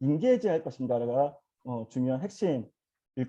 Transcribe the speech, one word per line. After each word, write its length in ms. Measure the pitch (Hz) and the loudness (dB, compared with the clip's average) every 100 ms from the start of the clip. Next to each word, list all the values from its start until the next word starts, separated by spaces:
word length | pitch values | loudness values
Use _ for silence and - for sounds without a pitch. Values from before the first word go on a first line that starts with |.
인게이지할 640 | 135 151 247 247 214 165 | 0 2 4 4 4 0
것인가가, 720 | 160 127 127 120 117 127 143 143 _ _ 127 | -2 -6 -2 0 0 2 0 -2 _ _ -8
어, 220 | 120 113 | -8 -6
중요한 320 | 135 127 131 | -2 0 0
핵심일 480 | 196 - 190 131 107 _ _ _ _ - | -4 -4 -2 -2 -4 _ _ _ _ -6